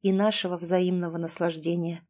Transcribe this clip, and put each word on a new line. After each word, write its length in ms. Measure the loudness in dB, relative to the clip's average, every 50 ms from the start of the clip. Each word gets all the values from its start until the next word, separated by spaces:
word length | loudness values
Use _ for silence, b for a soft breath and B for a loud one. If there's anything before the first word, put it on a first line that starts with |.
и 120 | 2 2 2
нашего 420 | 4 4 2 2 0 -2 -4 -4
взаимного 600 | -4 -2 0 2 2 2 2 2 0 -2 -2 -4
наслаждения. 880 | -4 -2 -2 0 0 0 -2 -2 -2 -4 -2 -2 -2 -2 -4 -6 -8 _ _